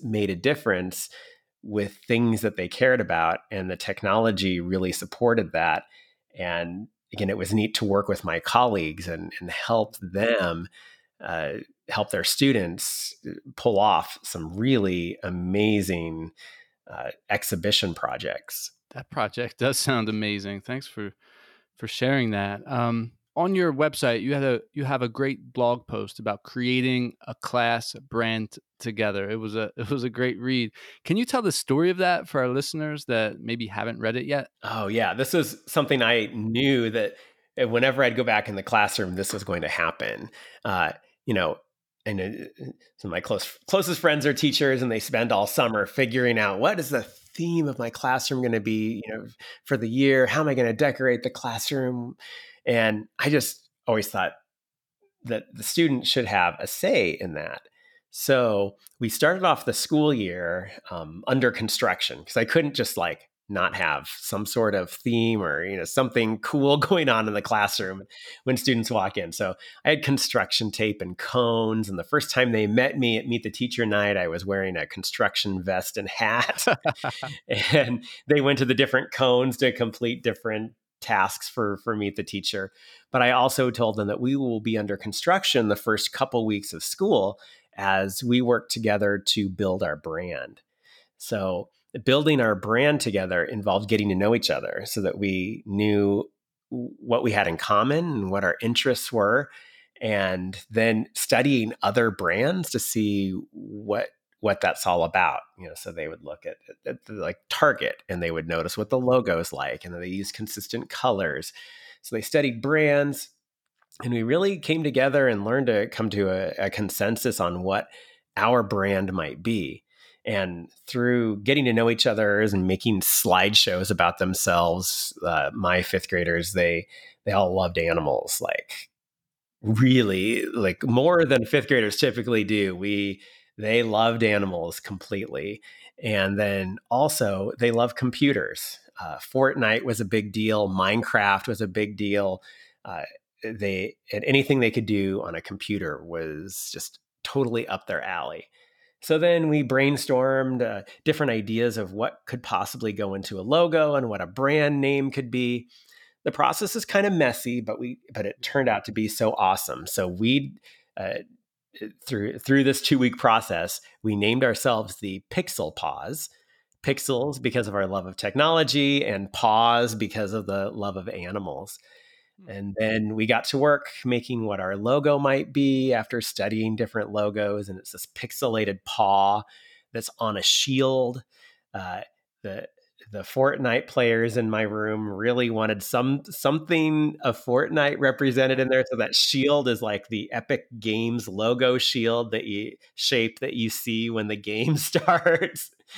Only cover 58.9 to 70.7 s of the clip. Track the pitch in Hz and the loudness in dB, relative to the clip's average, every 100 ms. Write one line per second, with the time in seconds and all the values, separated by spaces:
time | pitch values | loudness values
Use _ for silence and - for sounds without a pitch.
58.9 | - 117 - 151 185 180 139 - - - | -6 -4 2 2 4 2 2 0 -4 0
59.9 | 151 151 123 92 90 85 92 98 - - | 2 4 2 -2 -4 -4 -4 -6 -16 -12
60.9 | 90 78 85 - 127 120 - 110 - 113 | -12 -10 -8 0 2 2 0 -4 0 0
61.9 | 90 - 64 - 120 113 165 147 139 113 | 0 -4 -8 -4 -2 2 2 2 -2 -4
62.9 | - 85 73 _ _ - 98 90 - 82 | -2 -4 -6 _ _ -6 0 0 0 0
63.9 | 71 73 - - 101 107 120 110 98 87 | -2 -6 -12 -6 -6 -4 0 0 0 -4
64.9 | - 123 117 113 107 85 73 92 95 82 | -6 0 2 2 2 0 -2 -4 -6 -2
65.9 | 135 127 120 110 110 - 147 139 147 143 | 0 2 2 0 -2 -2 2 4 4 4
66.9 | 180 139 113 107 101 - 107 101 - 95 | 2 4 2 2 -2 0 0 0 -2 -6
67.9 | 95 95 - - - 131 127 - 117 110 | -8 -14 -18 -18 -8 -2 0 2 0 0
68.9 | 110 95 104 85 - 95 - - - 143 | 0 0 -4 -6 -4 -4 -6 -14 -4 0
69.9 | 156 139 135 - 117 92 - 107 | 0 2 0 0 0 0 -2 -2